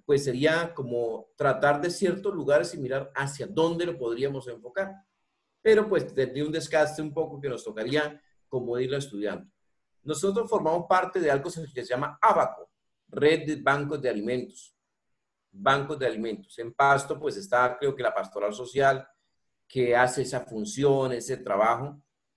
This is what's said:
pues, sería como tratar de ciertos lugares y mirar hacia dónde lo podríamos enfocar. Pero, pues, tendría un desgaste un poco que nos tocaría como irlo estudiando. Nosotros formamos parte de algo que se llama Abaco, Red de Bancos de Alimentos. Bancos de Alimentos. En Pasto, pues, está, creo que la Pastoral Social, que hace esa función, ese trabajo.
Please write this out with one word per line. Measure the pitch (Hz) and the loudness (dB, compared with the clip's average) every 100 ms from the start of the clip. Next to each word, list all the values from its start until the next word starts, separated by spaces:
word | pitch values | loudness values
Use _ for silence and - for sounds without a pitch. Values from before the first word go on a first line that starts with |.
pues, | - 139 | 2 2
sería | 139 123 151 165 170 | 2 2 2 2 0
como | 147 123 120 117 110 - | -6 -4 -2 -2 -4 -10
tratar | - 143 - 143 147 | -2 0 4 4 4
de | 175 | 0
ciertos | - 190 190 202 | 0 0 0 -4
lugares | 180 131 151 170 | -2 2 4 2
y | 170 | -4
mirar | 127 135 139 | -4 -4 -4
hacia | 135 139 - 104 | -6 -6 -6 -4
dónde | 127 165 170 175 | 0 0 0 -4
lo | - | -4
podríamos | 117 120 139 135 123 | -4 -2 -2 -4 -10
enfocar. | 110 117 190 196 190 _ _ _ _ _ _ | -14 -10 -6 -6 -10 _ _ _ _ _ _
Pero, | 220 214 208 | 4 4 4
pues, | 175 123 | 0 0
tendría | 135 127 135 | -2 -2 -2
un | 151 | -4
desgaste | 160 147 160 151 - | -4 0 2 2 0
un | 151 | -6
poco | 151 160 143 | -4 -4 -6
que | 139 | -8
nos | 110 | -6
tocaría | 113 107 117 147 147 147 _ _ _ | -8 -6 -2 0 -2 -6 _ _ _
como | 127 117 123 | -6 -4 -4
irlo | 127 139 | -2 -4
estudiando. | 143 104 104 90 - _ _ _ _ _ | -6 -6 -6 -6 -12 _ _ _ _ _
Nosotros | 151 147 196 202 226 | -8 -2 0 0 0
formamos | 214 156 175 175 | 0 2 0 2
parte | 185 175 190 | 2 2 0
de | 156 | 2
algo | 139 151 165 147 | 0 -2 -8 -10
que | 123 | -10
se | 117 | -4
llama | 123 143 - | -4 -4 2
Abaco, | 220 175 131 - - _ _ _ _ | 4 4 2 -2 -16 _ _ _ _
Red | - 147 160 156 | 2 4 4 0
de | 147 | -2
Bancos | 135 143 147 147 | 0 0 0 -2
de | 123 | -2
Alimentos. | 107 110 127 107 - - _ _ _ _ _ _ _ _ | -2 -2 -4 -4 -12 -20 _ _ _ _ _ _ _ _
Bancos | 98 135 139 139 147 | -4 0 0 0 -2
de | 123 | -2
Alimentos. | 110 113 101 - - | -2 -4 -6 -12 -12
En | 117 | -6
Pasto, | - 139 139 139 156 | 2 4 4 0 -4
pues, | 147 101 | -4 -6
está, | 98 123 123 123 | 0 2 2 0
creo | 139 123 | -2 0
que | |
la | 117 | -2
Pastoral | 101 98 101 104 | -2 -4 -4 -4
Social, | 107 127 135 135 135 - _ _ _ _ _ _ | -4 -4 2 4 2 -2 _ _ _ _ _ _
que | 131 120 120 | 0 4 4
hace | 127 139 | 4 2
esa | 123 127 | -4 -6
función, | - 110 104 135 143 135 131 | -6 -8 -6 2 4 4 2
ese | 120 135 127 | -2 -6 -6
trabajo. | - 98 110 117 143 143 _ _ _ | -2 2 4 2 -2 -12 _ _ _